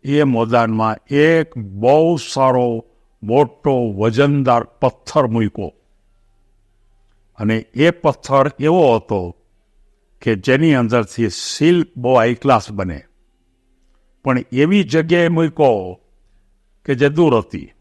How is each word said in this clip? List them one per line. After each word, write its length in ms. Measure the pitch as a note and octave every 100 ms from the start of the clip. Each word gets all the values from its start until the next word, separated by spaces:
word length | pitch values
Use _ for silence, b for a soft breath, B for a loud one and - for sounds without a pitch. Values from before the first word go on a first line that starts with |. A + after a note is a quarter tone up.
એ 200 | C3+ D3
મેદાનમાં 920 | C#3+ A#2 A2+ A#2+ A#2 A2 A2 G#2+ _ C#3+
એક 420 | D#3 E3 D#3+ -
બહુ 600 | G#2 G2 A#2+ D3 E3 E3+
સારો 680 | - - C3 B2+ B2 A2+ - _ _ _
મોટો 680 | G#2 B2 D3 - D3 C3 A#2+
વજનદાર 680 | G2 A2 A2+ C#3+ C#3+ B2+ A#2+
પથ્થર 640 | A2 _ C3 - - D#3 C3
મૂક્યો. 440 | A2+ G#2 - F#2 _ _ _ _ _ _ _ _ _ _ _ _ _ _ _ _ _
અને 200 | G#2+ A2
એ 320 | - - D#3
પથ્થર 600 | E3+ D#3+ - - C3+ C3+ -
એવો 360 | C#3+ F3+ D3 A2+
હતો 400 | - G#2 F2 - _ _ _ _ _ _ _ _
કે 140 | - G#2+
જેની 380 | F#2+ C3 D#3+
અંદરથી 560 | C#3 A#2 A#2+ G#2+ - A2+
શિલ્પ 580 | - - - D#3 F3 D#3 -
બહુ 180 | B2 B2+
હાઈ 180 | A2+
ક્લાસ 380 | A#2+ C#3 B2 -
બને, 300 | G2+ F#2 D2 - _ _ _ _ _ _ _ _ _ _ _
પણ 140 | C3+ B2+ -
એવી 320 | B2 D3+ G3+
જગ્યાએ 440 | D#3 D#3 D#3+ F3 E3+
મૂક્યો 720 | E3 E3 - C#3+ G#2+ F#2 F2+ _ _ _ _ _ _ _ _ -
કે 100 | C3
જે 140 | C#3+
દૂર 280 | D3+ E3 A#2+
હતી. 340 | F#2 - - _